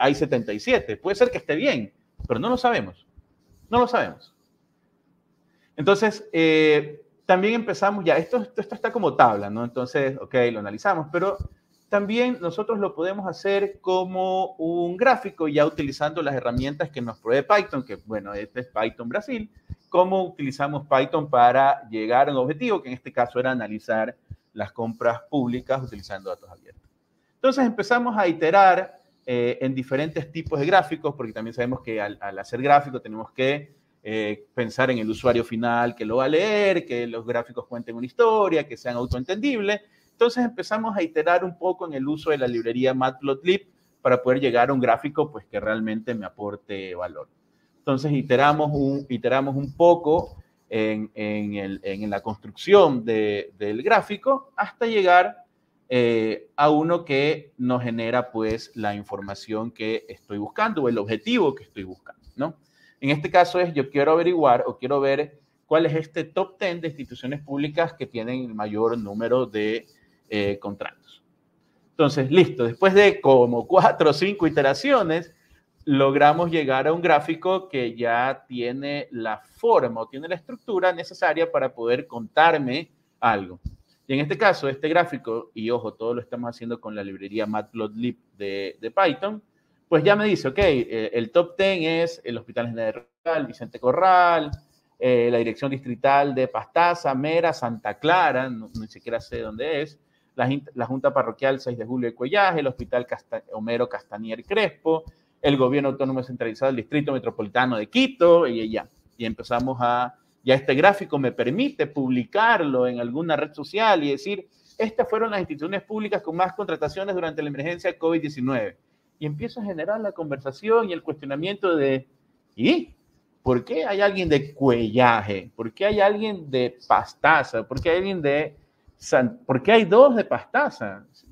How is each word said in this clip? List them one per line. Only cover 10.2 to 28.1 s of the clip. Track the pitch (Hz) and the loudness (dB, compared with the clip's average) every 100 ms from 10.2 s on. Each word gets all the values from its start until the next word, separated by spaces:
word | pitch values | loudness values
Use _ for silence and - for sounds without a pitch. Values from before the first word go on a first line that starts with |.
ok, | 98 127 120 | -2 0 2
lo | 113 | 0
analizamos, | 101 104 202 175 147 | -8 -4 -2 -2 -2
pero | 170 190 - - _ _ _ _ | -2 -2 -4 -10 _ _ _ _
también | 202 202 226 247 240 | -2 0 0 0 -2
nosotros | 170 170 214 214 | -6 -4 -4 -2
lo | 196 | -2
podemos | - 175 196 190 | -2 -6 -4 -8
hacer | - 196 196 196 - | -6 -2 0 -2 -4
como | 185 185 185 185 185 185 190 - | -2 0 0 -2 -2 -2 -4 -4
un | 165 170 175 180 | -4 -2 -2 2
gráfico, | 262 254 196 - 160 | 2 2 -2 -6 -2
ya | 147 | 2
utilizando | 156 - 139 - 151 156 | 2 0 -6 -4 -4 -2
las | 143 | -4
herramientas | 135 120 120 135 147 160 | -2 -2 -2 -4 -4 -8
que | 127 | -6
nos | 120 110 | -10 -6
provee | 113 131 | 0 0
Python, | 139 208 190 - | 4 2 2 -6
que, | - 98 | -8 -12
bueno, | - 110 98 | -8 -8 -8
este | 101 104 127 | -10 -10 -10
es | 127 | -8
Python | 107 113 - 117 | -4 -4 -4 -8
Brasil, | 202 285 240 214 _ - - _ | -8 -6 -8 -10 _ -20 -20 _
cómo | 180 185 190 | 2 2 0
utilizamos | 180 - 139 131 143 147 147 | -4 -6 -8 -4 -4 -4 0
Python | 135 139 160 151 | 2 2 -2 0
para | 123 120 127 135 - 117 | 4 6 6 4 2 -2
llegar | 110 110 123 143 | -6 0 2 2
a | |
un | 135 | 2
objetivo, | 127 151 247 190 | -2 -2 -2 -4
que | 127 | -4
en | |
este | 123 135 | -14 -6
caso | - 123 123 | -2 -2 -2
era | 127 | -2
analizar | 127 104 107 - 110 110 - - - _ | -2 -6 -8 -4 -2 -4 -8 -18 -20 _
las | 107 104 | -10 -10
compras | - 113 113 117 113 - | -8 -8 -2 -2 -2 -4
públicas | 147 123 123 - 135 | -4 -4 -4 -4 -4
utilizando | 127 101 - 98 95 | -6 -14 -14 -12 -10
datos | 87 - | -12 -14
abiertos. | - _ _ _ _ _ _ _ _ | -20 _ _ _ _ _ _ _ _
Entonces | 262 269 | 0 2
empezamos | 247 214 190 240 240 | 0 -2 0 0 0